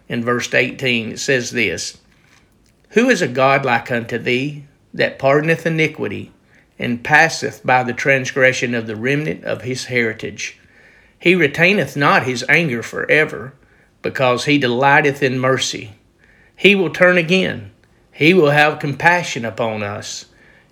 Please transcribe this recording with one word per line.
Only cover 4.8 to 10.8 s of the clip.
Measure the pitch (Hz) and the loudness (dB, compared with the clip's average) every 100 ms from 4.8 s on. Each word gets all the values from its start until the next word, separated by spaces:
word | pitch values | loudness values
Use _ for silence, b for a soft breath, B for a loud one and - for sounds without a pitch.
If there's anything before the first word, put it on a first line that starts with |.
| _ | _
that | 123 127 - | -4 -4 0
pardoneth | 135 147 156 160 170 | 2 2 2 0 -2
iniquity, | 160 156 151 113 101 - _ b b b b | 0 -2 -2 -8 -8 -12 _ b b b b
and | 123 120 | -6 -4
passeth | - 151 190 - 123 - - | 2 4 4 0 -8 -6 0
by | 127 | 0
the | 120 | 0
transgression | 120 143 135 127 139 131 127 123 120 | -2 0 0 0 2 2 2 -2 -4
of | 110 | -6
the | 107 | -6
remnant | 123 143 156 - | -2 -2 -4 -6
of | - 107 | -6 -6
his | 127 127 - | -6 -8 -4
heritage? | 123 113 110 104 107 - - b b | -2 -2 -4 -10 -10 -12 -12 b b